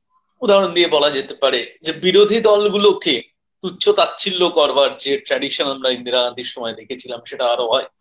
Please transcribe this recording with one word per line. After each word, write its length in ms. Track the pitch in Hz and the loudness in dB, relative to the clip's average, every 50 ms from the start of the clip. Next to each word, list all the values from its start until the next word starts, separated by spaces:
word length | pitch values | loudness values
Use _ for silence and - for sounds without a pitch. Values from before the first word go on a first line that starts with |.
| _ _ _ _ _ _ _ - | _ _ _ _ _ _ _ -6
উদাহরণ 340 | 254 220 196 196 196 180 170 | 0 4 4 4 4 2 2
দিয়ে 140 | 175 175 165 | 0 0 2
বলা 220 | 151 147 143 147 | 2 2 2 2
যেতে 240 | 139 135 131 131 139 | 0 -2 -6 -8 -6
পারে 440 | - 139 131 131 120 113 - - _ - | -2 0 0 0 0 -4 -6 -14 _ -10
যে 100 | 160 156 | -10 -8
বিরোধী 480 | 151 156 180 180 196 208 208 214 233 | -4 -2 2 6 6 6 6 4 2
দলগুলোকে 840 | 220 214 208 208 208 208 190 208 202 208 190 196 - 175 139 117 - _ _ _ _ _ _ _ - | 4 4 4 4 2 2 0 2 4 2 2 2 0 -2 -2 -2 -4 _ _ _ _ _ _ _ -10
তুচ্ছ 260 | 185 175 185 - 202 | -10 -6 -4 0 0
তাচ্ছিল্য 600 | 208 196 165 - - - - 196 185 180 175 170 | 2 2 2 0 -2 -6 -6 -6 -2 0 -2 0
করবার 460 | 165 160 147 139 127 139 139 131 131 | 2 2 2 2 2 2 2 0 0
যে 220 | - - 139 139 135 | -4 -4 -4 -4 -4
tradition 460 | - - 139 127 143 135 - - 160 | -2 -4 -4 -4 -4 -4 -4 -4 -4
আমরা 260 | 139 135 135 131 131 | -4 -4 -4 -2 -4
ইন্দিরা 320 | 127 123 123 123 120 127 123 | -4 -4 -4 -2 -2 0 0
গান্ধীর 220 | 123 117 123 120 | -2 -4 -8 -12
সময় 300 | - - 135 120 117 110 | -12 -12 -10 -8 -8 -10
দেখেছিলাম, 460 | 110 110 - 131 127 - 123 123 117 - | -10 -12 -14 -14 -12 -12 -12 -12 -14 -14
সেটা 220 | - 139 127 131 | -14 -8 -4 -2
আরো 220 | 120 120 120 123 117 | -2 0 0 0 0
হয়, 160 | 120 117 - - _ _ | 0 -2 -2 -4 _ _